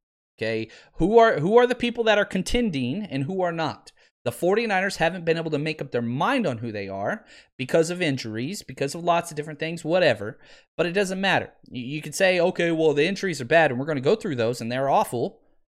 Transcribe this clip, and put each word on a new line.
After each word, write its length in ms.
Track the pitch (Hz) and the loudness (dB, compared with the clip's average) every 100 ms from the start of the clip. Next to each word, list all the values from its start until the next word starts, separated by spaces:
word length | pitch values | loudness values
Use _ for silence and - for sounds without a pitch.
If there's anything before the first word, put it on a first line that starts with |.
| _ _ _ _ | _ _ _ _
Okay, 300 | 110 113 113 - - - | -4 -4 -6 -12 -20 -2
who 200 | 165 226 | 4 8
are, 220 | 226 156 | 8 6
who 180 | 156 226 | 4 4
are 80 | 247 | 4
the 80 | |
people 300 | 240 240 240 | 2 -2 0
that 140 | 220 208 | 2 4
are 60 | 202 | 2
contending 760 | 196 180 240 233 147 123 165 | -2 -2 0 0 0 -2 -4
and 200 | 208 135 | -6 -6
who 180 | 139 190 | -4 -2
are 120 | 180 | -2
not? 380 | 165 156 101 - _ _ _ 120 | -2 -4 -6 -14 _ _ _ -8
The 60 | |
forty-niners 640 | - 170 202 233 190 196 - | -2 2 2 2 0 0 0
haven't 260 | 165 185 | -2 0
been 140 | 170 165 | -2 -2
able 140 | 160 | 0
to 60 | 147 | -2
make 240 | 156 156 | -4 -6
up 100 | 139 | -4
their 100 | 120 | -4
mind 440 | 117 127 190 269 196 | -2 -2 0 0 0
on 120 | 117 | -4
who 160 | 117 | -6
they 160 | 104 98 | -8 -8
are 340 | 95 107 208 - - _ _ | -6 -4 -6 -10 -20 _ _
because 320 | 127 165 165 | 0 2 2
of 120 | 175 | 0
injuries, 600 | 170 127 113 110 131 202 | -2 -2 -4 -6 -6 -8
because 320 | - 131 139 | -12 -8 -6
of 80 | 175 | -4
lots 300 | 175 170 170 | 0 0 0
of 60 | 151 | -10
different 220 | 151 151 | -10 -8
things, 260 | 156 170 147 | -8 -6 -2
whatever. 520 | 180 165 107 101 131 - - _ - | 2 4 2 -2 -12 -20 -20 _ -4
But 100 | 170 | -2
it 60 | |
doesn't 300 | 180 190 190 | 0 -2 -2
matter. 320 | 196 156 98 - - | 0 0 -2 -12 -16
You, 120 | 123 | -12
you 200 | 123 151 | -8 -10
could 120 | 151 | -8
say, 240 | 147 190 185 | 0 2 4
"Okay, 340 | 170 180 170 | 2 2 0
well, 220 | 160 160 | 2 2
the 140 | 139 160 | 4 2
injuries 320 | 196 190 147 | 0 -4 -6
are 60 | 123 | 2
bad, 260 | 160 156 | 4 4
and 80 | 123 | 2
we're 60 | 143 | -4
gonna 160 | 147 | -2
go 160 | 131 220 | 0 0
through 180 | 214 131 | 0 -2
those, 240 | 113 127 | -2 -2
and 100 | 117 | -6
they're 200 | 123 135 | -4 0
awful." 500 | 175 214 123 156 - _ _ _ | 2 0 -2 -4 -6 _ _ _